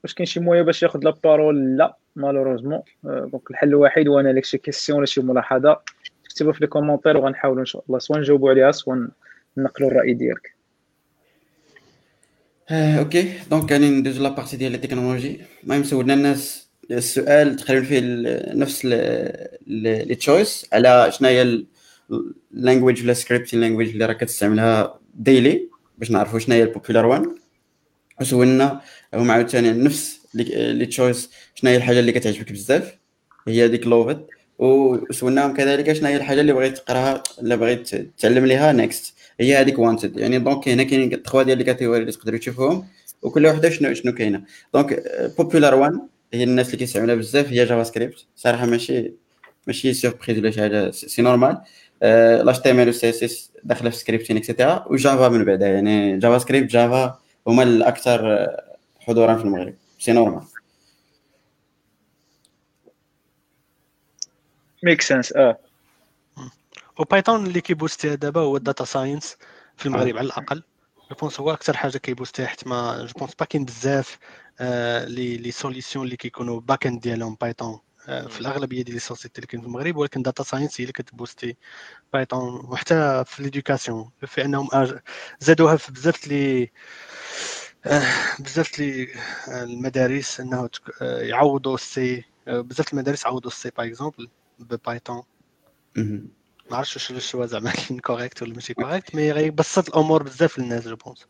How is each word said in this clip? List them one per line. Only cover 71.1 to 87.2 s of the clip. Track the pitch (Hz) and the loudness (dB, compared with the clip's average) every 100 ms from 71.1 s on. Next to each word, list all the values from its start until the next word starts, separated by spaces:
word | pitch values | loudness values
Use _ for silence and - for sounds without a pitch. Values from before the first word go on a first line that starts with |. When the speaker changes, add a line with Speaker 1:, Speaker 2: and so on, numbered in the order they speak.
| 143 | -10
Speaker 3:
بونس | 151 - | -10 -6
هو | 143 | -6
اكثر | 156 - 147 | -4 -4 -4
حاجه | 139 131 | -4 -8
كيبوستيها، | - 123 127 - 127 | -10 -10 -10 -10 -10
حيت | - 131 | -10 -8
ما، | 123 120 120 120 | -6 -6 -8 -12
جو | - | -14
بونس | 135 - | -16 -8
با | 160 | -6
كاين | 151 131 | -6 -8
بزاف، | 113 131 139 131 - - - _ _ | -6 -2 -2 -4 -14 -20 -20 _ _
آه، | 123 123 120 117 123 | -6 -4 -4 -4 -6
لي، | 120 123 117 | -8 -8 -8
لي | 120 | -12
سوليسيون | - 139 127 - 139 127 | -10 -10 -12 -12 -10 -10
اللي | 123 | -10
كيكونوا | 123 - 120 117 | -14 -12 -10 -10
باك | 117 131 135 | -4 -4 -2
اند | 120 | -6
ديالهم | 120 113 113 110 | -8 -8 -8 -8
بايثون، | 120 113 117 110 _ _ - | -10 -10 -14 -14 _ _ -14
آه، | 131 123 | -14 -14
في | 113 | -14
Speaker 1:
مم. | 123 | -10
Speaker 3:
الاغلبيه | 139 131 127 | -10 -8 -10
ديال | 120 | -10
لي | 120 | -12
سوسيتي | - 120 123 - | -14 -16 -18 -20
اللي | - | -16
كاين | 120 | -16
في | 120 | -14
المغرب، | 117 156 156 | -10 -8 -6
ولكن | 143 135 | -6 -4
داتا | 127 - | -8 -8
ساينس | 135 135 147 - | -8 -6 -8 -8
هي | |
اللي | 127 | -12
كتبوستي | 131 123 117 120 - 120 117 - - - - _ | -12 -16 -14 -18 -12 -14 -14 -20 -20 -20 -20 _
بايثون. | 135 131 127 123 123 123 | -6 -4 -6 -8 -12 -12
وحتى | 123 - 160 147 131 127 | -12 -2 0 2 -2 -4
في | - | -10
ليدوكاسيون، | 139 139 135 135 - 113 113 _ 135 | -10 -8 -4 -4 -4 -10 -12 _ -10
في | - 139 | -6 -4
انهم | 139 139 | -4 -2
أج-، | 135 131 151 - - - - | 0 0 -4 -16 -20 -20 -4
زادوها | - 160 160 156 | 2 4 6 2
في | - | -2
بزاف | 127 147 - 147 | -6 -4 -4 -6
لي | 143 139 127 120 _ - - - - | -4 -2 -2 -4 _ -20 -20 -20 -20